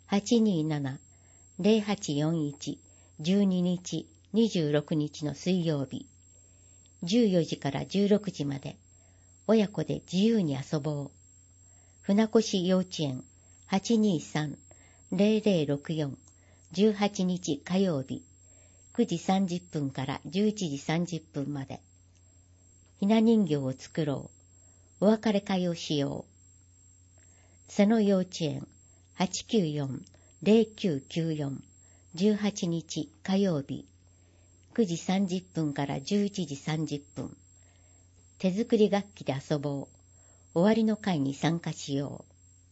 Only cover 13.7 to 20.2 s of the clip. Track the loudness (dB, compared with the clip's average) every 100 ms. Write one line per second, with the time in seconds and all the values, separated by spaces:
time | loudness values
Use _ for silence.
13.7 | -4 2 2 4 2 -2 -4 -4 -8 -18
14.7 | -20 -20 _ -6 2 2 4 2 2 2
15.7 | -2 -2 -4 -4 -6 -18 _ -20 -20 -12
16.7 | 2 2 4 -2 0 -2 -2 -4 -6 -2
17.7 | 0 2 0 -4 -10 -12 _ _ _ _
18.7 | _ _ -2 0 0 0 0 0 -4 -6
19.7 | -6 -4 -6 -6 -6